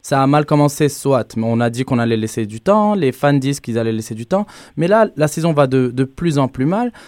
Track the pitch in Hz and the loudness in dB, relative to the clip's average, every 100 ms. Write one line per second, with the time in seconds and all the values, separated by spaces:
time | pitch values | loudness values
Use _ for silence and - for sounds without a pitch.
0 | - 139 135 147 147 151 147 143 147 139 | -2 0 2 2 2 2 2 2 -2 0
1 | 143 131 107 - 113 117 120 117 131 123 | 0 0 -2 -4 -2 0 0 -2 -2 0
2 | 117 113 110 - 107 110 - 208 208 208 | 0 0 -2 -4 -8 -6 0 2 2 0
3 | 139 - 143 143 135 139 - 113 113 110 | 0 0 2 2 0 -4 -4 -2 -2 -4
4 | 110 110 120 190 208 - - - 170 214 | -6 -10 -4 -4 -4 -12 -14 -4 2 2
5 | 214 - 151 - 165 147 139 131 127 123 | 2 0 -2 0 0 2 2 2 0 -2
6 | 135 - 170 143 131 131 135 196 240 - | -4 -2 -2 0 -2 0 -2 0 -4 -8